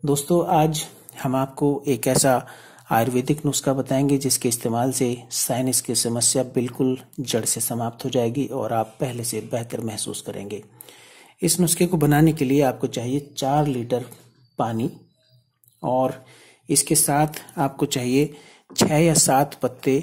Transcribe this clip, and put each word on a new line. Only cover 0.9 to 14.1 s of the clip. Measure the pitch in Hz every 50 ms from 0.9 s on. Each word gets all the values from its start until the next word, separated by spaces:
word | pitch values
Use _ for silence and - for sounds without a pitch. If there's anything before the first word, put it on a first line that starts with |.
| - - - - - - -
हम | 135 127
आपको | 131 135 - - - 147 143 143 139 - 147
एक | 135 117 - 139
ऐसा | 131 127 - 139 127 120 123 - - - - - - - - -
आयुर्वेदिक | - 113 117 123 123 127 123 - 147 147 -
नुस्खा | 147 135 - - - 135
बताएंगे | 139 135 - - 131 143 139 143 135
जिसके | 135 135 127 - - 127
इस्तेमाल | 117 - - 120 113 117 123 135 127
से | - 139 123 120 120 - -
साइनस | - - - - 127 117 131 131 123 -
की | - - 123 113
समस्या | - 120 117 120 117 - - 135 131
बिल्कुल | 123 - 135 120 123 - - 139 131 127 131 - _ - -
जड़ | 127 117 - 117 107
से | - - 120
समाप्त | 113 - 120 117 120 113 113 - -
हो | 135
जाएगी | 117 127 120 117 117 143 135 -
और | 123 135 113 107 117
आप | 113 110 - - _
पहले | 151 131 120 120 117
से | 117 - 110 110
बेहतर | 117 - 120 117 117 - 117 117
महसूस | 110 110 104 - 117 104 -
करेंगे। | - - 104 - 98 101 104 101 110 - _ - - - - - - - - - - _ _ _
इस | - 170 156 -
नुस्खे | 180 160 - - 185
को | 175 180 165
बनाने | 151 147 147 143 151 160 151
के | 160 147
लिए | 127 135 143 147
आपको | 127 123 123 - 127
चाहिए | 113 127 117 123 131 143 143 - - -
चार | 139 135 139 151 151 147
लीटर | 135 123 113 117 127 120 113 -